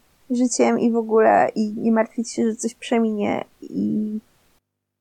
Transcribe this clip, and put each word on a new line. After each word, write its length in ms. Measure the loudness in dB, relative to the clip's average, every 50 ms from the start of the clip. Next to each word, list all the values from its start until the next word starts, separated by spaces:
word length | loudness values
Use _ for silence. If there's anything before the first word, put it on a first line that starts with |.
| _ _ _ _ _ _
życiem 480 | -2 0 0 0 2 0 2 2 2 2
i 140 | 2 2
w 40 | 2
ogóle 520 | 0 0 2 2 4 6 6 6 4 4 2 0
i 180 | -2 -4 -4 -4
nie 160 | -2 0 0
martwić 400 | 2 0 0 -2 _ -8 -8 -6
się, 140 | -4 -2 -2 -2
że 40 | -2
coś 180 | -4 -6 -8 -8
przeminie. 680 | _ -6 -2 0 0 0 0 -2 -2 -2 -2 -4 -4 -6 -12 _ _
I 580 | -18 -8 -6 -4 -2 -2 -2 -2 -4 -4 -6 -10 -12 _ _ _ _ _ _ _ _ _ _ _ _ _ _ _